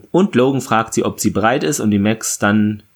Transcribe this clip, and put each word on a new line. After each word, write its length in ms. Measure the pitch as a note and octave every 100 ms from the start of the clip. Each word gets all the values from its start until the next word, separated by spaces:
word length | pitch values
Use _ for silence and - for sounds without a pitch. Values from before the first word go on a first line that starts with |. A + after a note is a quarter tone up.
| -
Und 220 | E3+ G3+
Logan 280 | B2 B2+ C3+
fragt 320 | B2+ A2+ A2+
sie, 100 | -
ob 160 | A2 A2
sie 120 | G#2+
bereit 340 | G2 A2 C3+ D#3
ist 160 | C#3+
und 100 | A2
die 80 | G#2
Max 400 | G#2 A2 - -
dann, 420 | G#2 G#2 G#2 G#2+ -